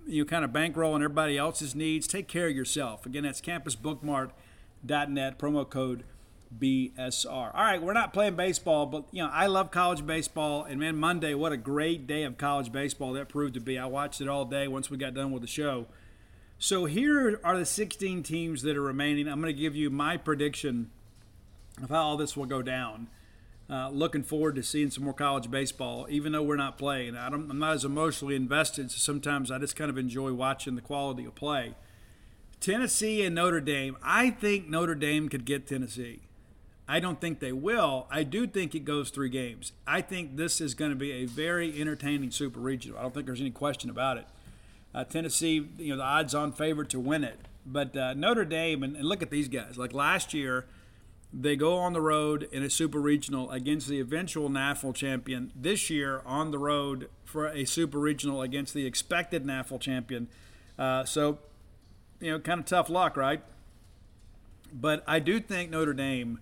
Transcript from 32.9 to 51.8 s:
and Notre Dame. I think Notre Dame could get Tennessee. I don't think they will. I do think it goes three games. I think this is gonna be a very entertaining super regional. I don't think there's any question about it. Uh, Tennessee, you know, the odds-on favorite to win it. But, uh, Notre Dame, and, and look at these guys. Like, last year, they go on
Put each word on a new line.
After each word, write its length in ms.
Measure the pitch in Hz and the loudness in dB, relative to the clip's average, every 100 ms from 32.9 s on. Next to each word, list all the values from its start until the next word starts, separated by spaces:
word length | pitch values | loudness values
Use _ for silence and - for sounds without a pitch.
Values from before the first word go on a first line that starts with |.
| - 214 214 | 2 2 2
and 120 | 196 170 | 2 4
Notre 260 | 180 170 | 4 4
Dame. 340 | 143 143 135 131 | 2 0 0 -4
I 260 | 131 196 254 | 2 6 6
think 400 | 208 208 202 165 | 4 2 2 0
Notre 280 | 160 170 156 | 0 2 2
Dame 340 | 147 151 151 | 2 2 0
could 160 | 135 120 | -2 -2
get 200 | 143 - | -4 -2
Tennessee. 540 | 135 123 107 120 113 - - - - - - - | -4 -4 -6 -10 -12 -18 -20 -20 -20 -20 -16 -2
I 140 | 156 | 0
don't 220 | 180 160 | 0 -2
think 160 | 170 156 | -4 -4
they 140 | 139 | -4
will. 540 | 131 160 233 160 131 127 | -2 0 4 4 2 -2
I 120 | 143 | -2
do 240 | 147 180 240 | 0 0 0
think 280 | 196 170 | 0 -2
it 100 | 160 | -4
goes 240 | 139 147 139 | -2 -2 -2
three 220 | - 135 | -2 -2
games. 420 | 127 123 110 - - - | -2 -4 -6 -12 -10 -2
I 160 | 165 | -2
think 340 | 190 185 160 135 | 0 -6 -6 -4
this 240 | 165 - | 0 0
is 140 | 156 | -2
gonna 200 | 120 151 | -2 -2
be 180 | 135 143 | -2 -4
a 120 | 127 | -4
very 560 | 127 120 160 175 170 147 | -6 -2 0 0 0 -2
entertaining 520 | 151 147 143 147 131 | -2 -2 0 0 -2
super 280 | - 143 120 | -2 -4 -4
regional. 380 | 123 131 117 107 | -4 -4 -6 -6
I 40 | |
don't 120 | 127 | -6
think 100 | 131 | -6
there's 160 | 135 123 | -6 -4
any 100 | 135 | -4
question 380 | 113 143 139 120 | -2 -2 -2 -6
about 300 | 120 135 120 | -2 0 -2
it. 80 | - - - - - - - | -6 -18 -20 -20 -20 -20 -12
Uh, 120 | - | -8
Tennessee, 640 | 131 160 165 - 165 160 151 160 | -4 -2 0 0 2 2 0 -6
you 120 | 156 | -4
know, 80 | 135 | -2
the 40 | |
odds-on 480 | 131 147 156 139 151 | 2 2 4 0 0
favorite 380 | - 151 156 147 | 0 0 0 -2
to 100 | 131 | -2
win 240 | 127 156 | 0 2
it. 160 | 131 113 - - | 0 -6 -16 -18
But, 320 | 135 135 139 139 | -6 -2 -2 0
uh, 180 | 127 | -2
Notre 300 | 135 175 233 | 2 4 4
Dame, 380 | 175 160 165 151 | 2 2 2 0
and, 140 | 135 147 | -2 -2
and 80 | |
look 180 | 143 196 | -2 0
at 80 | 165 | -2
these 160 | 143 143 | -2 0
guys. 320 | 127 104 123 | -2 -6 -6
Like, 160 | 123 | -4
last 400 | 131 143 185 - | 2 2 2 0
year, 320 | 156 135 127 - - - - - - - | -2 0 -2 -4 -14 -20 -20 -20 -20 -14
they 220 | 127 139 | -2 2
go 220 | 143 156 | 4 4
on 160 | 180 | 4